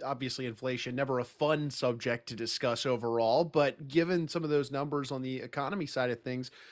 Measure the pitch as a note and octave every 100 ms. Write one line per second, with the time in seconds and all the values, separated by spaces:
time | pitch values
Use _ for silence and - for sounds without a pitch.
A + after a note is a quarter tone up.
0 | - A#2+ C3 - B2 A2+ B2+ B2 B2 B2
1 | C3+ B2+ A#2+ - D3+ D#3 D3 - B2+ A#2
2 | B2 A#2+ - A2 A2+ - B2 A#2 C#3 A#2
3 | A#2 A#2 A2+ C3+ E3+ D3+ C#3 - C#3 D#3
4 | E3+ F3+ D#3 E3+ D#3 D3 B2+ C#3 D3 C#3+
5 | C3+ C3+ C3 C3 B2 D3 C3+ G3+ D3 C3+
6 | B2 A#2+ B2+ B2+ B2+ - -